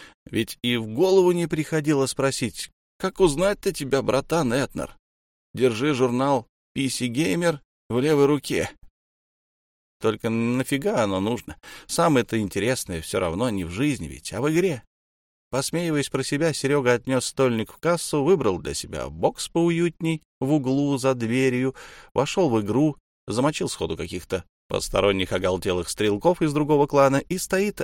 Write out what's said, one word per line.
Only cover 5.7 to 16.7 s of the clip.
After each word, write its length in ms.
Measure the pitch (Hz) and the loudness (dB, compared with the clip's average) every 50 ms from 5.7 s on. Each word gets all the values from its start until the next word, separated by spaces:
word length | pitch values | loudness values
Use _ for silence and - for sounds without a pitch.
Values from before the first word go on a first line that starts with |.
| 113 107 131 151 147 | 2 2 0 0 0
журнал 540 | 120 131 123 120 123 135 143 143 123 113 _ _ _ _ _ - | 2 2 2 2 2 0 2 0 0 -2 _ _ _ _ _ -6
Пи 160 | - 139 131 | -4 -4 -4
Си 180 | - - 127 | -2 -4 -4
Геймер 540 | 123 113 127 165 190 180 170 175 170 160 143 _ _ _ _ _ - | -4 -2 0 0 0 0 0 0 0 0 -2 _ _ _ _ _ -4
в 120 | 110 123 | -2 0
левой 260 | 131 151 156 143 143 | 2 4 4 6 6
руке». 440 | 139 147 139 - - - 87 - - - - - - _ _ _ _ _ _ _ _ _ _ _ _ _ _ _ _ _ _ _ _ _ _ | 6 4 2 0 -2 -2 -2 -2 -2 -6 -12 -20 -20 _ _ _ _ _ _ _ _ _ _ _ _ _ _ _ _ _ _ _ _ _ _
Только 280 | - 110 107 110 - 113 | -2 -2 0 0 -2 -2
нафига 760 | 113 113 117 117 120 127 131 - 143 135 139 196 220 180 110 | -2 0 0 0 0 -2 -2 -2 -2 -2 -2 0 0 0 0
оно 160 | 101 95 92 | 0 0 -2
нужно? 360 | 98 107 120 117 - - - - - - - - - | -2 -2 -2 -4 -6 -12 -18 -18 -18 -20 -20 -18 -14
Самое-то 520 | - - - 170 170 147 123 117 - - 113 | -6 -2 0 2 4 4 4 2 2 0 -2
интересное 600 | 107 92 - - 95 120 127 - - - 92 80 | -2 -2 -4 -2 0 0 -2 -2 -4 -6 -8 -8
всё 200 | 80 - - 98 | -6 -4 -4 -2
равно 280 | 95 85 80 95 120 127 | -2 -2 -2 -2 -2 -2
не 140 | 104 95 87 | -2 -4 -6
в 60 | 80 | -6
жизни 380 | 85 101 139 151 135 - 87 73 | -4 -2 -2 -2 -2 -4 -6 -10
ведь, 240 | 67 67 - - - | -12 -14 -14 -10 -6
а 80 | 104 | -4
в 100 | 127 151 | -2 0
игре. 320 | 156 170 185 190 151 120 - _ _ _ _ _ _ _ _ _ _ _ _ _ | 0 2 0 0 -2 -4 -8 _ _ _ _ _ _ _ _ _ _ _ _ _
Посмеиваясь 600 | - 131 135 - - 165 175 165 156 147 131 - | -4 -4 -4 -2 -4 -4 -2 0 0 0 -2 -2
про 140 | - 131 131 | -2 -4 -4
себя, 280 | - 147 139 165 165 143 | -2 -2 0 0 0 0
Серёга 420 | - - 135 | 0 0 0